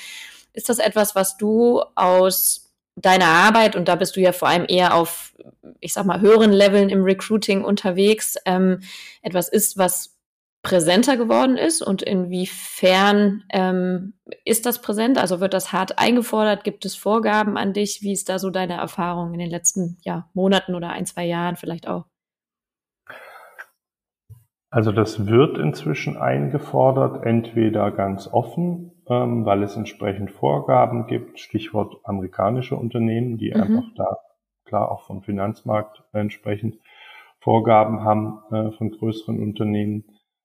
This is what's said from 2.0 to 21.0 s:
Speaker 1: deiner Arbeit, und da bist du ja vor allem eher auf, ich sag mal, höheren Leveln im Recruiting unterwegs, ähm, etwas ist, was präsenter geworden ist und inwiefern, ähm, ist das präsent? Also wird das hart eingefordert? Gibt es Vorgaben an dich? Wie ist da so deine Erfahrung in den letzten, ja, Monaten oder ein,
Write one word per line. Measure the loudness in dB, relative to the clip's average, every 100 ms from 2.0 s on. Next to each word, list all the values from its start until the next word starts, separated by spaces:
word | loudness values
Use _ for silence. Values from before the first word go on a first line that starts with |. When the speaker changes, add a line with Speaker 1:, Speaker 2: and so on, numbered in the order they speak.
| 4 6 4 2 -2 -4 _ _ _ -2
Speaker 1:
deiner | 4 4 6
Arbeit, | 6 6 6 4
und | 2 0
da | 0
bist | 0 2
du |
ja | 2
vor | 2 2
allem | 0 2
eher | 2 4
auf, | 4 0 -4 -14 _ -20 _ -20 -16
ich | -8
sag | -4
mal, | -2 4
höheren | 6 8 8
Leveln | 6 6 6 4
im | 2
Recruiting | 2 0 0 -2 0 -2
unterwegs, | 0 -2 -2 2 2 2 -2 -6
ähm, | -2 2 2 0 -6 -20 -20 -12
etwas | -6 -4 0
ist, | 0 0 0
was | 0 0 -10 _ _ _ _ _
präsenter | 0 2 4 2 2 2
geworden | 2 2 2 2
ist | 0 -2
und | -2 -4
inwiefern, | -2 -4 -2 -4 -6 -8 -14 -2 2 4 4 4 2 0 -4
ähm, | -2 0 0 -2 -4 -6 -16 -20 -10
ist | -4 -2
das | -2 -6
präsent? | -6 -2 0 2
Also | 0 0
wird | 0
das | -2 -2
hart | -4 -2 0
eingefordert? | 2 2 0 0 0 0
Gibt | -4 -8
es | -10
Vorgaben | -6 -2 0 2 0 0 -2
an | -2
dich? | -2 -4 -4
Wie | -6
ist | -6 -4
da | -4
so | -4
deine | -4 -4
Erfahrung | -6 -8 -6 -4 -4 -6
in | -8
den | -8
letzten, | -2 -2 0 -4 -8
ja, | -8 -8 -8
Monaten | -2 2 2 0
oder | -8 -6
ein, | -8